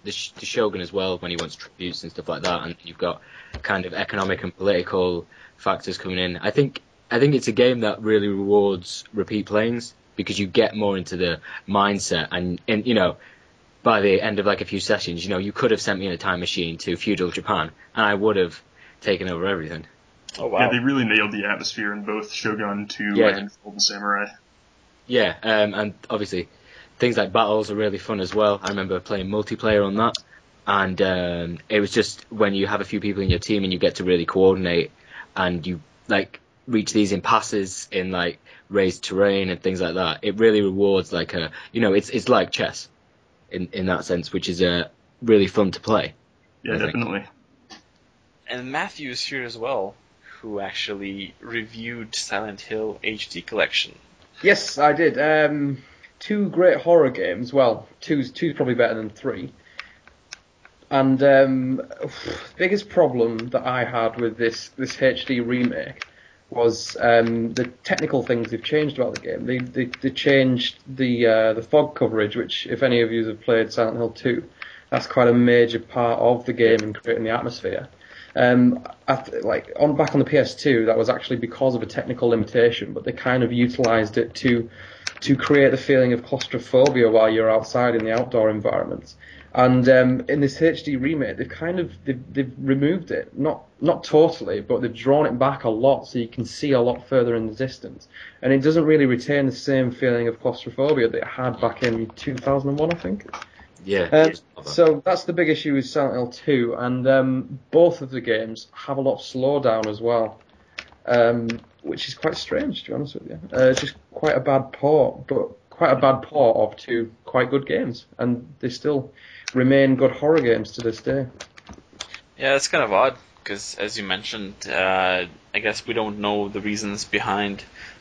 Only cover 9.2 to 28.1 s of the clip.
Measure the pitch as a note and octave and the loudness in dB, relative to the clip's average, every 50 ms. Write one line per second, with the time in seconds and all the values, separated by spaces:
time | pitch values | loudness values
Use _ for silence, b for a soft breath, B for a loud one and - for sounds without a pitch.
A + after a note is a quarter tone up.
9.2 | F#2 - A2 G#2 F#2 - G#2 G#2+ A2 A#2 A#2+ A#2 A#2 - - _ _ _ _ - | -4 -2 -4 -4 -2 0 0 2 2 2 -2 -4 -8 -12 -16 _ _ _ _ -6
10.2 | F#2 - G2 G2+ G2+ F#2 - A2+ A2 G2+ - G#2+ G#2 G2+ G2 F#2 E2+ - F#2 F2 | -6 -4 -4 -4 -4 2 4 4 4 4 2 0 0 0 0 -2 -4 -6 -4 -2
11.2 | F2+ E2+ D#2+ D#2 B B B B B F#2+ G2+ G2+ G2+ G2+ G2+ F#2+ - - F2+ E2 | -2 -2 -2 -4 B B B B B 0 2 2 4 4 2 -2 -2 -2 -2 -4
12.2 | D#2 - F2+ F2+ F2+ F2+ F2 - - - A2 G#2 G#2+ B2+ A#2 G#2 F2+ E2+ - b | -2 -4 -4 -4 -4 -4 -6 -6 -4 -2 -2 -2 0 0 2 2 2 2 0 b
13.2 | b b b b b b b _ _ _ _ _ - A#2+ A2+ G#2 G2 G2+ F#2 - | b b b b b b b _ _ _ _ _ 0 2 2 4 4 4 4 4
14.2 | G#2 G#2+ G#2 G2+ F#2+ G2+ G2 F#2+ G2+ - G2+ G2 - - G#2+ G#2 - F2+ E2+ E2 | 2 0 -2 0 0 0 0 0 -4 -6 -6 -6 -2 0 -2 -2 -2 -6 -6 -6
15.2 | F2 G2 G2 F#2 G2 G#2 - - C3+ A2+ A2 - - G#2+ G2+ F#2 G2 F#2+ E2+ - | -6 -4 -4 -4 -4 -6 -4 -2 2 2 2 0 0 -4 -4 -4 -4 -6 -6 -4
16.2 | - G2 F2+ F2 F2 - - F#2+ F2 E2 E2 D#2+ - - F2 - - G#2+ G2+ F2+ | -4 -4 -4 -2 -4 -4 -4 -4 -4 -4 -6 -8 -6 -6 -6 -4 -2 -2 -2 0
17.2 | F#2 F2 - F#2+ - - G#2 E2+ D#2 D#2 - b b b b A2+ A2 G2+ G2+ F#2+ | -2 -4 -4 -6 -4 -2 -2 -2 -2 -6 -8 b b b b 0 0 0 0 2
18.2 | G#2 A2 G#2 F#2+ F2+ E2+ - - _ _ b b b b b b - G#2+ F#2+ E2+ | 2 2 2 2 0 -2 -4 -12 _ _ b b b b b b -2 -2 -2 -2
19.2 | F#2 F#2 E2+ E2 F2+ G2 G2 E2+ D#2 D#2 E2+ D#2+ D#2+ - _ _ _ _ _ _ | -2 -6 -6 -4 -2 -2 -4 -4 -6 -8 -10 -12 -14 -16 _ _ _ _ _ _
20.2 | _ - - - - A#2 G2+ F#2+ A2 G2+ B2 A#2+ B2 C#3 C#3 C3+ A#2+ G#2+ G#2+ A2 | _ -18 -12 -8 -6 -2 -2 -2 0 0 -2 -2 0 0 0 0 0 0 0 0
21.2 | G#2 G#2 G#2+ G#2 G2 G#2 G#2 - - - - A2+ G#2+ G#2 G#2 G#2 G2+ G#2+ G#2 G#2+ | 0 0 -4 -6 -4 -4 -4 -4 -6 -8 -8 -6 -6 -6 -6 -8 -8 -6 -6 -6
22.2 | G#2+ - - - - A2+ G#2+ G#2+ G#2+ G2+ G2+ G2+ G#2 G#2 - - G#2 G#2 G#2 A2+ | -8 -10 -12 -6 -6 -4 -4 -4 -4 -4 -4 -6 -8 -10 -8 -8 -6 -2 2 2
23.2 | A2 G#2 G2 G2 G2+ G2+ - _ _ G#2 G#2 G#2 - - G#2 G2+ G#2 G2+ G2+ G2+ | 2 2 2 0 -6 -12 -14 _ _ -18 -6 -4 -4 -4 -2 -4 -4 -2 -2 -2
24.2 | G#2 - - _ _ _ _ _ _ _ _ _ _ _ _ _ _ - B2 A#2+ | -4 -8 -10 _ _ _ _ _ _ _ _ _ _ _ _ _ _ -2 0 2
25.2 | G#2 F2 E2 - - A2+ A2 G#2+ G#2 G#2 G2 G#2 G#2+ G#2 - - - - A#2 G2+ | 2 2 0 -4 -2 0 2 2 2 2 0 -2 -4 -6 -8 -12 -8 -6 -4 -4
26.2 | G#2 - F#2+ F2+ E2+ - b b b b b b b b b _ B2 B2 A2 A2+ | -4 -4 -6 -6 -8 -8 b b b b b b b b b _ 0 0 2 0
27.2 | G2+ F#2+ - A2+ A2 G#2 G#2+ G#2+ G#2 G#2+ G2+ G#2+ G#2+ G#2 G2+ F#2 - - | 0 2 2 2 2 2 2 0 0 -2 -2 -2 -2 -2 -2 -6 -6 -6